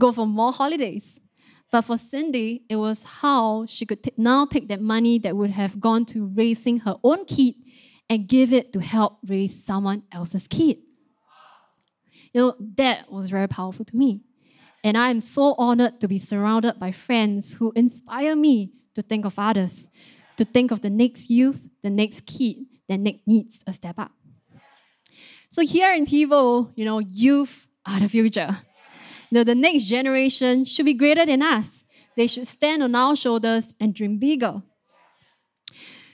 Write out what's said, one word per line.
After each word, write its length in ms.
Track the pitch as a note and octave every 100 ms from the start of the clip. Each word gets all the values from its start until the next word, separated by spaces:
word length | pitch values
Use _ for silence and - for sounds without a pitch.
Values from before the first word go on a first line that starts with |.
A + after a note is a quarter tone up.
go 120 | B3
for 140 | A#3 A3
more 260 | G#3 A#3
holidays. 680 | C4 C#4+ D#4+ A3+ G#3 - - _ _ _ _ _
But 100 | A#3+
for 160 | A3+ A#3
Cindy, 640 | - C#4 D#4+ B3+ A3 A#3+ -
it 80 | A3
was 260 | G#3+ A3
how 640 | - - C#4+ C4+ A3+ A3 A3+
she 180 | -
could 200 | A3 G#3
t-, 80 | B3 -
now 300 | A#3 C4 C#4+
take 220 | D4 G#3
that 120 | G3
money 380 | G#3+ A3 A#3 A#3
that 180 | G#3+ G3
would 140 | G3+
have 300 | G3 G3 G3+
gone 240 | A3+ A3+ A#3
to 180 | A3+
raising 540 | G3+ G3 A#3 A3+ B3 A#3
her 160 | G#3+ -
own 220 | B3+ F#4
kid 320 | G4 C3 B3 - _ _ _ _ -
and 200 | A3+ F#3+
give 240 | B3+ B3+
it 200 | B3+ -
to 60 | G3
help 380 | D#3 A3 G#3 - F#3
raise 380 | G3 G3 -
someone 400 | - G3 G3 G3+ -
else's 340 | F3+ E3+ F#3+ -
kid. 320 | - D#4+ - _ _ _ _ _ _ - _ _ _ _ _ _ _ _
You 80 | A#3+
know, 160 | B3 - G#3+ G3
that 340 | C4 - -
was 200 | G3 F#3+
very 180 | G3 G3
powerful 360 | - F#3 G3
to 120 | A3 A3+
me. 260 | C4+ G3+ _ _ _ _ _ _
And 140 | G#3+ A3+
I 140 | B3
am 100 | A#3
so 340 | - - C#4+
honored 460 | C4+ A#3+ A#3+ A#3+ A#3+
to 80 | G3
be 100 | G3
surrounded 600 | - G3+ G#3 A3 A#3 -
by 140 | F#3
friends 600 | F#3 - A#3+ G#3+ G3+ -
who 180 | - A3+
inspire 600 | A3+ A#3+ - - A#3+ D4+ D#4
me 360 | D4+ A#3 F#3+ _ _
to 80 | -
think 220 | - A3
of 120 | G3+ G#3
others, 500 | G#3+ G#3 F3+ - - _ - _ _ -
to 80 |
think 260 | G#3+ B3 B3
of 100 | A3
the 100 | G3+
next 380 | G#3 B3 - -
youth, 400 | A#3 C4 C4+ - _
the 80 | G3+
next 360 | G3+ G#3+ - -
kid 400 | - A#3+ - - _ -
that 100 | F#3+
ne-, 240 | G#3 - -
needs 380 | A3 G#3 - -
a 60 |
step 260 | F#3 F3 F3
up. 140 | - _ _ _ _ - _ _ _ _ _ _ - - _
So 140 | -
here 300 | D#4 E4+ F#4
in 140 | F4 D4
TiVo, 640 | C#4+ D4+ C#4+ B3+ A#3+ A#3 -
you 80 |
know, 140 | A3 A3
youth 680 | G3+ F#3+ B3+ C#4+ C#4 - _ _ -
are 140 | G3
the 80 | G3+
future. 500 | A3+ A3 G#3 D#3+ G3 - _ - - - - -
You 80 | A#3
know, 60 |
the 100 | A#3
next 300 | A#3+ D#4 D4+
generation 800 | G3 B3 C4+ C4 C4+ - B3+ B3+
should 220 | B3+ - D4
be 80 |
greater 300 | A#3+ C#4+ D#4
than 160 | D#4+ C4+
us. 440 | D#4+ A3+ - - _ _ _ -
They 100 | A#3
should 220 | B3 B3+
stand 340 | - D4 D#4
on 120 | C4 A#3+
our 180 | C4
shoulders 600 | D4 B3 A3+ A3+ A3+ A3+ -
and 140 | G#3+
dream 240 | G3+ G#3 G#3
bigger. 440 | C4+ D4+ A3 G3 - _ _ _ _ _ _ _ _ _ - - - - -